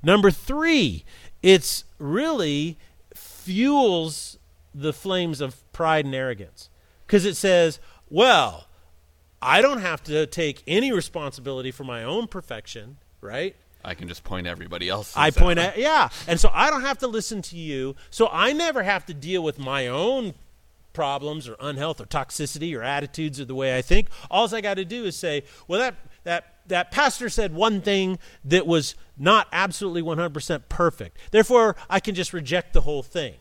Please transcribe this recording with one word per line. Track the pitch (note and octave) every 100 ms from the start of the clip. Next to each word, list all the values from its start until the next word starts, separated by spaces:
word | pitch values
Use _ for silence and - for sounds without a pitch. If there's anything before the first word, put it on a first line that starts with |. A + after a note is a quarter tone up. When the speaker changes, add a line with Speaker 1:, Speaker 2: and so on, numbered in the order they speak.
Speaker 1:
Number | D3+ G3+ G3+
three, | - - C#4+ D#4+ D#4 D#3 E2 - - - -
it's | F3 F#3 - - - -
really | C#3+ F3+ D#4 D4+ D#3+ C#3+ D#3 D#3+ - _ _ -
fuels | - - - F#3 C4 C#4+ B3 F3 D#3+ D3+ - - _ _ _
the | C#3+ D3
flames | D3 G3 F#3 F3 C#3+
of | C#3 - _
pride | - - D#3 C#3
and | C3
arrogance. | C3 A2 G2 - - _ _ _ -
'Cause | G#3 F#3+
it | E3
says, | G3 F3+ E3 D3 - - _
"Well, | D3+ B3+ G3 A#2+ F2 - - _ - _ _ _ _
I | B2 E3
don't | C4 C4+
have | F#3 D#3
to | - D3+ D3+
take | - D#3 C3+ -
any | F3+ C4+
responsibility | G#3 - E3+ C#3+ C3+ C3 C3 C3
for | B2
my | C3+ A#2+
own | A2+ F#3+ A3+
perfection," | F#3+ - A2 - A#2 G#2+ C#3 _ _
right? | G2+ A#2+ F#3 - _ _
Speaker 2:
I | - F2+
can | F2+
just | E2+
point | - F#2 F2
everybody | E2+ E2+ F2 F2
else | G2 G#2 -
Speaker 1:
I | D3+
Speaker 2:
out. | -
Speaker 1:
point | F3 E3+
at, | F3+ G3
yeah. | C#4 D#4 - - -
And | E3+
so | -
I | D#3+ C4
don't | D4
have | C4+ C4+
to | C4
listen | A3 - G#3+
to | - E3+
you. | D#3+ C#3 C3 C3+ -
So | - A3+
I | D#3+ G#3+
never | D4 E4+ C4+
have | G3 F#3+ -
to |
deal | D3 D3 F#3
with | D#3+ D3
my | C3 C#3 B2
own | C3 G3 C4+ A3 - - _ _ _ _
problems | - C#3+ C#3 D3 D#3 B2
or | A2
unhealth | C#3 C3+ D3+ D#3
or | G2
toxicity | D3+ C3 - D3 D3 E3 C#3
or |
attitudes | A#2 C#3+ C#3+ - D#3 C3+
or | B2+
the | C3
way | C3+ B2+
I |
think. | B2+ F3+ - - -
Alls | F#3 A3+
I | A3+
gotta | G3+ F#3+ F#3
do | A#3+ G#3+
is | -
say, | F3 D3 C#3 - -
"Well, | F#3
that, | B3+ - - -
that, | F3 E3+ - _ _
that | F3 F3+
pastor | - C#4+ - A#3+
said | - G3+ D#3
one | A3 G3+
thing | F3+ G3 F#3+ F#3 - - C3+
that | F3 E3
was | E3 C#3+ - - -
not | D3+ G#3+ -
absolutely | E3 F#3+ - G3+ F3
one | D#3+ D3
hundred | E3+
percent | D3 - D#3 -
perfect. | - E3+ - F#2 - -
Therefore, | G#3+ A3 B3 A3 - -
I | F#3+
can | G3+ F#3
just | F3+
reject | F3 C3+ F3 -
the | -
whole | C#3+ D3
thing." | B2+ F3 C#3 -